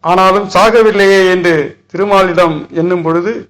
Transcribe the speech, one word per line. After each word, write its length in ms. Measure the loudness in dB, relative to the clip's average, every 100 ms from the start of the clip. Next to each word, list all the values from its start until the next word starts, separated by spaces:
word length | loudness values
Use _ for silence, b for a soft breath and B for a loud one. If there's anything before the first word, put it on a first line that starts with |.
| -2
ஆனாலும் 400 | 0 2 0 -2 0
சாகவில்லையே 640 | 2 4 2 2 2 4 2 0
என்று 180 | 0 -2 -4 -10 _
திருமாலிடம் 640 | -6 0 0 0 0 0 -2 -8 -4
எண்ணும் 240 | -2 -2 -2
பொழுது 260 | -4 -4 -8 -12